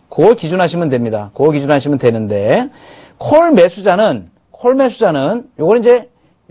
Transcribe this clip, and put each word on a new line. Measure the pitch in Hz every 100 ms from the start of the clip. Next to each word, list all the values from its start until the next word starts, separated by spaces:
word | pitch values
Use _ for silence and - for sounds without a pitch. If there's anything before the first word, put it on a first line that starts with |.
| -
그걸 | - 185
기준하시면 | 240 160 185 175 175 160
됩니다. | 127 117 107 101
그걸 | - 147
기준하시면 | 147 139 143 143 139
되는데 | 123 113 104 104 107 190 254 - - - - -
콜 | - 302 339
매수자는, | 226 175 202 196 180 214 120 87 _ _
콜 | - 247
매수자는 | 262 254 - 208 147 143 233 - -
요거는 | 160 233
이제 | 226 240 - _ _ _ _